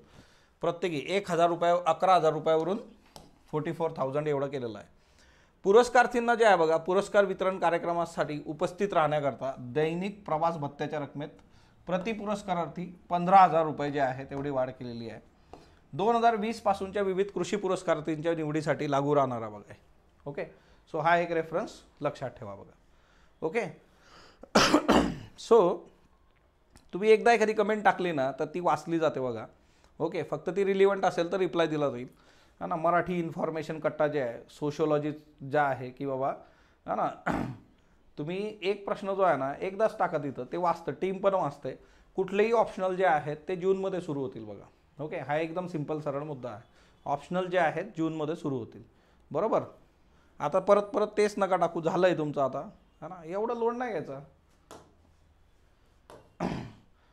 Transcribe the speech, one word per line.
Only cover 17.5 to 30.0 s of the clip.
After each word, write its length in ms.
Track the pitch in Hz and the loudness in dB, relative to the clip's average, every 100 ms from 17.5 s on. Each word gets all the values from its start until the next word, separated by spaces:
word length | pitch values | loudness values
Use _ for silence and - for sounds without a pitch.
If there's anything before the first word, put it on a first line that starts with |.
| 208 | -2
पुरस्कारार्थींच्या 760 | 185 180 - 156 151 156 165 165 | 0 -2 0 -2 -2 -2 -2 -2
निवडीसाठी 540 | 151 151 151 135 147 | -2 -2 -2 -2 0
लागू 240 | 139 143 143 | 0 2 2
राहणारा 340 | 131 120 110 | 2 -2 -8
बघा, 240 | 104 - 104 _ _ _ _ - | -12 -18 -20 _ _ _ _ -14
ओके. 180 | 202 165 - _ _ _ | -10 -12 -14 _ _ _
So 60 | 160 | -2
हा 180 | 156 170 | 2 2
एक 140 | 170 | 2
रेफरन्स 400 | 165 160 165 240 - - _ | -2 -2 -4 -6 -10 -20 _
लक्षात 280 | 147 - 127 | -6 -6 -8
ठेवा 240 | - 107 98 | -10 -14 -14
बघा, 180 | - - _ _ _ _ _ _ | -18 -20 _ _ _ _ _ _
ओके. 240 | 160 220 185 - _ _ _ - - _ - - | -6 -4 -6 -10 _ _ _ -20 -20 _ 0 4
<coughs> 800 | - 302 - - - 151 - - | 4 4 4 4 2 -2 -12 -18
So 180 | - 226 175 - - - _ _ _ _ _ _ _ - _ | 4 6 6 2 -6 -20 _ _ _ _ _ _ _ -20 _
तुम्ही 160 | 175 214 | 0 6
एकदा 200 | 214 208 | 8 8
एखादी 200 | 233 214 | 6 4
कमेंट 300 | 214 208 214 | 2 0 2
टाकली 280 | 196 180 180 | 2 2 0
ना 200 | 151 131 | 0 -2
तर 140 | 139 156 | -2 -4
ती 140 | 180 | -2
वाचली 400 | 175 151 165 165 | 0 0 0 0
जाते 200 | 156 139 | 0 0
बघा, 260 | 127 113 117 - _ _ _ | -4 -4 -10 -18 _ _ _
ओके. 240 | - | -6